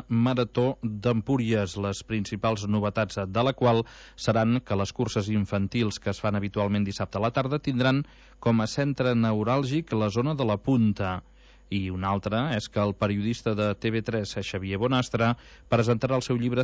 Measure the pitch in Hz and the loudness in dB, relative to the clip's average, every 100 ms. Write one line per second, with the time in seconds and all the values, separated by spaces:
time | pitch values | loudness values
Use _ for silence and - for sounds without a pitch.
0 | - 117 123 127 117 - 127 - 113 104 | 2 2 2 2 0 2 0 0 -6 -2
1 | 123 113 104 135 110 110 95 101 101 95 | 0 0 0 0 2 0 0 -2 -4 -4
2 | - 110 98 101 117 107 101 107 104 113 | -4 -4 -4 -2 -2 0 0 0 0 0
3 | 101 - 92 104 127 131 123 117 117 - | -2 -2 -2 0 0 2 4 4 0 -8
4 | - - - 113 110 123 - 98 98 - | -20 -6 0 2 4 2 0 -2 -2 -2
5 | 113 110 101 107 98 101 98 120 110 - | -2 -2 0 0 0 -2 -2 0 -2 -2
6 | 104 95 107 101 101 107 101 104 98 95 | -6 -4 -2 -2 -2 -2 0 0 0 -4
7 | 98 95 113 139 135 147 - 123 131 135 | -6 -2 0 0 -2 -2 -2 2 2 2
8 | 143 - - - 117 113 110 - 143 131 | 0 -10 -20 -4 2 2 2 0 -2 0
9 | 127 117 113 107 107 135 131 151 165 110 | 2 2 2 2 2 0 0 -2 -2 0
10 | 107 107 139 143 120 101 - 131 110 98 | 0 0 0 0 0 0 2 4 4 2
11 | 95 90 - - - - - 101 95 92 | -2 -4 -10 -20 -20 -20 -8 -4 -4 -2
12 | 95 98 104 110 127 110 - 107 104 95 | -2 -2 0 -2 0 -2 -4 -2 0 0
13 | 104 101 104 117 113 107 104 101 117 113 | 0 0 -2 -2 -2 0 0 -2 -2 -2
14 | 107 113 101 - 95 95 95 98 123 131 | -2 -4 -4 -6 -6 -6 -4 -2 0 0
15 | 123 110 117 120 - - - 120 113 113 | 0 0 0 0 -8 -20 -2 2 2 0
16 | 127 131 123 123 120 120 | 0 -2 0 -2 0 -2